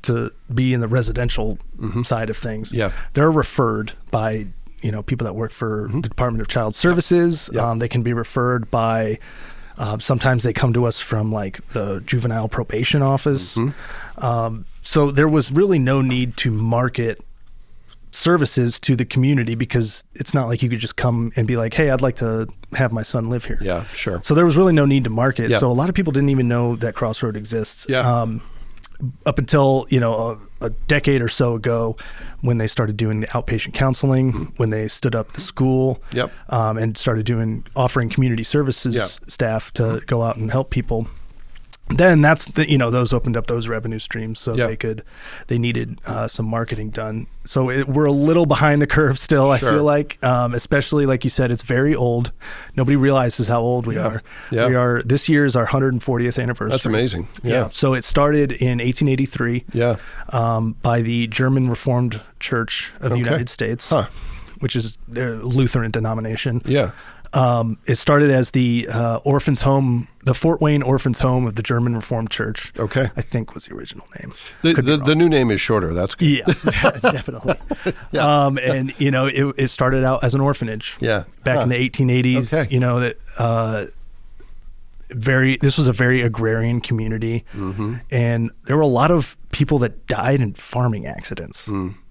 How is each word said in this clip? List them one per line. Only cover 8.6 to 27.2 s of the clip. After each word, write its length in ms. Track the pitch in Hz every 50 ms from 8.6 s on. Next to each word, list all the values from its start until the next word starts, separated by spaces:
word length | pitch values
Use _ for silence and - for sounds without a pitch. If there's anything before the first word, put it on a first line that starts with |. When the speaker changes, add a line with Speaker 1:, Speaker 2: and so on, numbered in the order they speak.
| 110 -
Speaker 1:
by, 480 | - 117 113 113 113 113 110 107 107 - - - - - - - - - - - - -
uh, 200 | 120 104 107 113
sometimes 440 | - - 139 120 - 135 131 120 107
they 100 | 123 107
come 180 | - - 123 117
to 100 | 120 123
us 140 | 117 110 -
from, 300 | - - 117 107 107 110 110
like, 340 | 107 104 98 - - - - -
the 280 | 120 98 101 98 95 -
juvenile 420 | - - 123 113 123 110 113 110 107
probation 540 | - - 117 - - 107 120 - - 147 139
office. 540 | 135 135 135 - 147 143 135 92 - -
Speaker 2:
Mm-hmm. 680 | 113 113 139 139 - - - - - - - - - -
Speaker 1:
Um, 400 | 123 117 117 113 113 113 110 - - - -
so 300 | - - - 160 147 143
there 180 | 143 135 147 156
was 220 | 151 156 127 - 135
really 260 | 156 196 202 185 151
no 220 | 127 127 135 139 131
need 340 | 131 127 127 123 120 117 -
to 120 | - 127
market 680 | 110 107 110 113 117 117 123 127 - - 117 113 104 - - - - - - - - - - - - - - - - - - -
services 680 | - - - 165 175 175 147 - - 135 123 120 - -
to 160 | - - 135
the 80 | 117 123
community 500 | - - 131 127 139 147 135 120 113 117
because 500 | 113 127 - - 123 113 104 - - - _ -
it's 180 | - 127 - -
not 160 | 143 131 117
like 140 | 120 117 -
you 60 | 120
could 80 | 120 110
just 180 | 117 113 -
come 360 | - - 123 117 117 117 117 -
and 100 | - 113
be 100 | 107 127
like, 180 | 117 113 117 -
"Hey, 160 | - 160 143
I'd 100 | 131 123
like 160 | 131 131 120
to 320 | - 123 113 113 113 110 - - - - - -
have 180 | - 135 120 113
my 100 | 113 107
son 260 | - - 127 113 113
live 160 | 123 120 -
here." 140 | - - -
Speaker 2:
Yeah, 240 | - 95 90 85 - - -
sure. 260 | - - - 92 85 -
Speaker 1:
So 120 | - 147
there 100 | 151 175
was 100 | 170 147
really 160 | 156 - 175 165
no 140 | 151 143
need 180 | 139 139 139 127
to 60 | 123
market. 400 | 110 113 120 135 127 - 117 113
Speaker 2:
Yeah. 80 | 117 107
Speaker 1:
So 120 | 135 123
a 20 | 123
lot 140 | 123 147 180
of 60 | 180
people 180 | - 190 160 139
didn't 180 | 135 143 139
even 180 | 139 131 127 120
know 280 | 120 120 120 120 120
that 180 | 110 113 120 101
Crossroad 420 | - - 113 107 -